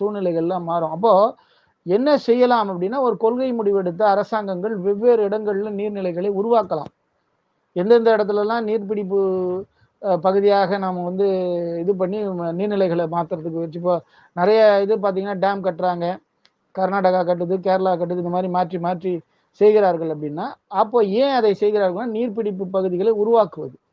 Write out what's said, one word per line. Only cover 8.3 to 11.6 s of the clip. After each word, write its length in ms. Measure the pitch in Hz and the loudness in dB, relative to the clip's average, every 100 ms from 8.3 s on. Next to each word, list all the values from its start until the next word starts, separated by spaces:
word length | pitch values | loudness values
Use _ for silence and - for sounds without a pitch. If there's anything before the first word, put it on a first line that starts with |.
| 208 208 233 | 0 0 -2
நீர்பிடிப்பு, 600 | 214 220 196 208 196 196 190 185 180 180 196 _ _ _ | -2 -4 -4 -6 -2 0 0 0 -2 -6 -8 _ _ _
அ, 140 | 202 175 | -2 0
பகுதியாக 600 | 180 190 202 202 190 196 | 0 2 2 2 2 -2
நாம 240 | 190 180 | -4 -4
வந்து 240 | 175 185 196 185 180 175 | -4 -2 0 0 -2 -4